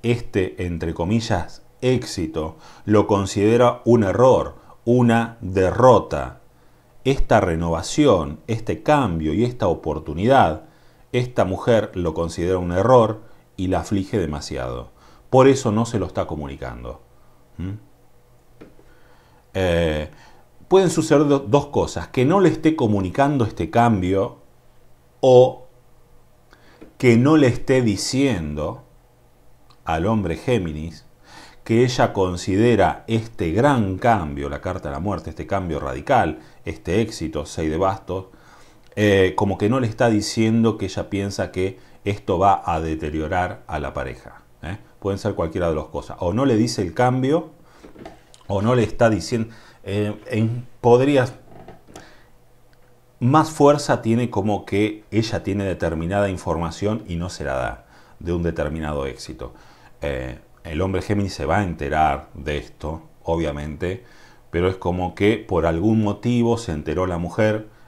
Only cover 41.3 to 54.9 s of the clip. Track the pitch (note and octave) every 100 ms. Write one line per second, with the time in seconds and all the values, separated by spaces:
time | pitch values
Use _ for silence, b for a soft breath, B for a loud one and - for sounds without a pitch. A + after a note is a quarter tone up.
41.3 | G2+ F#2 F#2 F#2+ - b b G2+ G2 -
42.3 | F2+ G2 F#2+ - F2 D#2+ D#2 D#2 D#2 D#2
43.3 | F2+ F2+ F2 - D2+ C#2 C#2+ C2 B1+ -
44.3 | - _ _ D#2 G2+ b b G2 G2 A2
45.3 | F2+ E2+ F2+ F2 D#2 D2+ - - - F2+
46.3 | G#2 C#3 G#2+ A#2+ - F#2 E2 B2 B2+ C3
47.3 | D#3+ E3 - B B B B B B B
48.3 | - - G2 G#2+ B2 G#2+ - A#2 G#2 -
49.3 | A#2+ A2 B B B F#2+ G2+ G#2 G#2 -
50.3 | G#2+ A2 A#2+ - - B2 A#2+ C#3 C#3+ B2
51.3 | - - - - - - B B B B
52.3 | - _ _ _ _ _ _ _ _ B2
53.3 | D3+ D#3 - C#3+ D3 - B2 A2+ A2+ A#2+
54.3 | G#2+ G2+ G2+ - G2 G#2+